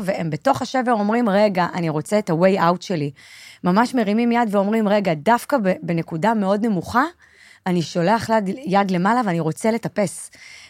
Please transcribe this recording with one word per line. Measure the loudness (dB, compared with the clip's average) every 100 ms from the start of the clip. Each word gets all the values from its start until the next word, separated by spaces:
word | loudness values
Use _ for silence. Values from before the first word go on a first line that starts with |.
והם | -2 -2 -2
בתוך | -2 0 0
השבר | -2 -2 0
אומרים, | 0 0 0 2
"רגע, | 2 2 2 -2
אני | -2 -2
רוצה | -2 0 -2
את | 0
ה-way | 2 4 4
out | 2 0
שלי." | -2 -4 -4 -8 -20 -20 -20 -6
ממש | 0 2 2
מרימים | 2 0 0 2
יד | 0 0
ואומרים, | 0 0 0 2
"רגע, | 2 0
דווקא | -2 2 0 2 0
ב-, | 0 -2
בנקודה | -2 -4 -4 -2 0
מאוד | 0 0 0 0
נמוכה, | -2 -2 0 0 -4 _ _ -20 -12 -4
אני | -2
שולח | -2 -2 0 0 0
לד-, | -2 -2
יד | -6 -2 0 2
למעלה | 0 2 0
ואני | 0 0
רוצה | -2 -2 -2
לטפס." | -2 -4 -4 -4 -4 -18 -20 -20 -20 -20